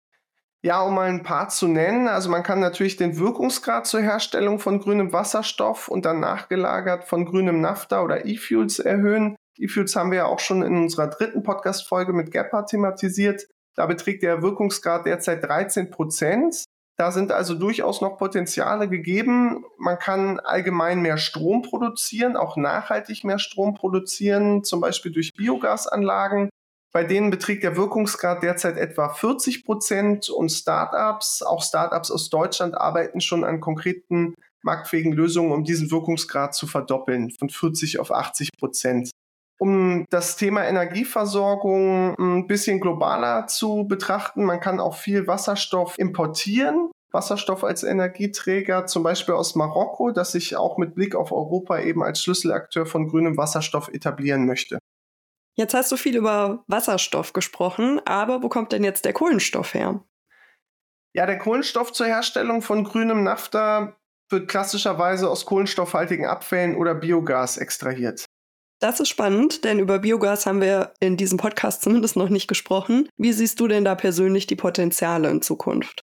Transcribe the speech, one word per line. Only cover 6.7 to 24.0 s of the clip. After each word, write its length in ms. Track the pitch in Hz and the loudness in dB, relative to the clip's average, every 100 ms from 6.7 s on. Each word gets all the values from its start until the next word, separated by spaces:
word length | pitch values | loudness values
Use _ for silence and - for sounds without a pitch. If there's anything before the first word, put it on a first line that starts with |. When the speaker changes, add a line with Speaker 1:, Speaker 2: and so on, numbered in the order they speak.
| 185 185 180 - | 0 0 -4 -2
Speaker 1:
von 160 | 175 | -2
grünem 360 | 175 185 185 165 | 2 2 2 2
Naphtha 440 | 160 202 - 196 | 2 -2 -2 0
oder 200 | 165 151 | 0 0
E-Fuels 540 | 208 220 - 226 208 - | -2 -6 0 2 2 0
erhöhen. 560 | - 202 202 220 214 208 _ - | 0 2 4 4 0 -4 _ -8
E-Fuels 380 | 202 202 196 202 | -4 -2 0 0
haben 160 | 180 | 0
wir 60 | 185 | 2
ja 80 | 165 | 0
auch 120 | - | 0
schon 240 | - 190 | 0 0
in 140 | - 175 | 2 2
unserer 320 | 165 160 151 | 2 0 -2
dritten 340 | - 220 - | -2 -2 -2
Podcast-Folge 680 | 208 190 185 196 - 185 185 | -2 -2 -2 -4 -2 -2 0
mit 180 | 175 160 | 0 0
Gebhardt 400 | 175 175 208 208 | -2 0 -2 -2
thematisiert. 760 | 214 196 190 190 196 202 202 - _ _ | 0 0 0 -2 2 2 0 -8 _ _
Da 120 | - 165 | -2 0
beträgt 360 | 175 - 196 | 0 -2 0
der 200 | 175 165 | 0 2
Wirkungsgrad 640 | 185 202 202 - 170 170 170 | 0 2 0 0 -2 0 0
derzeit 360 | 175 175 165 | -2 0 -2
dreizehn 480 | 165 151 196 208 185 | 0 -2 0 -2 -4
Prozent. 720 | - 156 - 156 220 330 - - _ _ - | -4 -4 0 0 2 2 -2 -12 _ _ -2
Da 140 | 175 | -2
sind 180 | 185 196 | 0 0
also 240 | 196 175 | 0 0
durchaus 460 | 165 196 226 - 202 | -2 -2 0 -2 -2
noch 160 | 196 196 | -4 -2
Potenziale 720 | 190 196 180 - - 214 202 | -2 -2 -2 -2 -2 0 -2
gegeben. 760 | 180 160 196 247 247 240 - - - | -4 -2 0 2 2 2 0 -10 -4
Man 220 | 175 175 | -2 -2
kann 420 | - 190 196 185 | -2 0 0 -2
allgemein 640 | - 185 185 175 165 180 | -2 0 0 0 0 2
mehr 160 | 170 156 | 2 0
Strom 420 | - 156 160 233 | -2 -2 0 0
produzieren, 800 | 247 - 233 233 - 220 247 240 | -2 -4 -4 -4 -6 -2 0 0
auch 180 | - 156 | -2 -2
nachhaltig 680 | 143 165 - 214 208 214 | 0 -2 -2 -4 -4 -6
mehr 160 | 202 196 | -4 -2
Strom 360 | - - 202 | -4 -2 -2
produzieren, 880 | 202 190 185 | 0 -2 -2